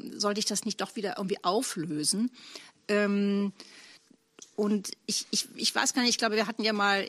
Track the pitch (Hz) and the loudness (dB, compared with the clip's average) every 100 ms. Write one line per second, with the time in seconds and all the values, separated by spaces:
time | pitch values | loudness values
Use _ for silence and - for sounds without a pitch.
0 | - - 202 208 - 202 214 - 196 - | -6 -4 -2 0 -2 -2 -4 -4 -6 -4
1 | 196 - 190 202 180 202 262 - 160 151 | -4 -2 -2 -2 0 0 0 -4 -4 -2
2 | 151 190 240 - - - - _ - 208 | 0 0 -2 -4 -18 -18 -18 _ 0 2
3 | 202 202 202 202 202 - - - - - | 2 2 2 2 0 -4 -16 -20 -20 -20
4 | _ _ _ - - - 208 208 - - | _ _ _ -20 -10 -2 0 0 -2 -10
5 | - - - - - - 226 214 269 269 | -6 -4 -2 -4 -4 -2 -2 2 2 2
6 | 240 220 226 214 214 226 220 214 202 196 | 2 2 2 2 0 0 0 2 4 2